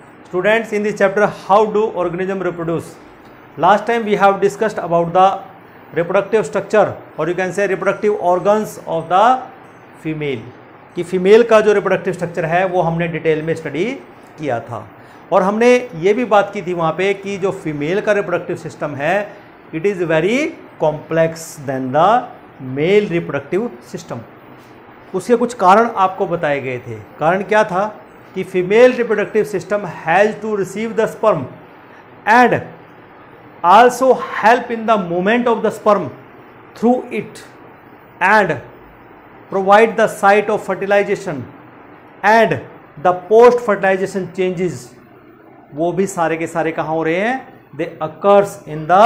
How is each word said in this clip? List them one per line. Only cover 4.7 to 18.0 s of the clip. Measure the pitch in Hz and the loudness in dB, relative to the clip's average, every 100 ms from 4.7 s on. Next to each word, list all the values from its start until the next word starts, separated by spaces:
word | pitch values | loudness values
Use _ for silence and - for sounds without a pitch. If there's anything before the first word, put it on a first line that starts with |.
| - 170 | -4 -2
about | 170 170 185 | 0 0 4
the | 190 190 - - - - - 151 | 4 2 -8 -20 -20 -20 -10 -6
reproductive | 170 190 190 220 190 | -2 -2 0 0 -2
structure | 196 - 214 156 113 - - | -4 0 2 2 -2 -12 -6
or | 160 | -4
you | 175 | -4
can | 185 175 | -4 -2
say | 202 | -2
reproductive | 185 190 196 208 208 175 | -2 -2 -2 -2 -2 0
organs | 180 190 214 214 - - | 0 2 0 -2 -8 -6
of | 165 160 | -6 0
the | 180 226 254 - - - - - - 160 | 4 4 2 -2 -18 -20 -20 -20 -14 -10
female, | 156 147 123 117 - - - - - | -6 -6 -6 -10 -20 -20 -20 -14 -10
कि | |
फीमेल | 170 185 185 220 233 | -4 0 6 6 6
का | 220 | 4
जो | 208 | 4
रिप्रोडक्टिव | 202 185 185 190 | 2 2 -2 -2
स्ट्रक्चर | 170 170 175 160 175 | -6 -6 -4 -2 0
है | 190 | 0
वो | 180 | 0
हमने | 165 165 175 | -2 -2 -4
डिटेल | 160 160 156 | -2 -2 -2
में | 160 160 | -2 -6
स्टडी | 147 139 214 277 - - - - | -6 -4 -4 -6 -12 -20 -20 -10
किया | 147 117 117 | -6 -6 -6
था। | 110 107 - - - - | -12 -14 -20 -20 -20 -2
और | 180 | 0
हमने | 185 214 240 247 247 160 | 2 2 4 4 0 -2
ये | 180 | 0
भी | 214 233 208 | 0 2 2
बात | 196 | 2
की | 208 | -4
थी | 170 | -6
वहाँ | 170 160 160 | -4 -2 -2
पे | 190 | -2
कि | 196 196 202 | -4 -6 -4
जो | 190 - | -4 -4
फीमेल | 160 147 147 196 | -6 -6 -4 -2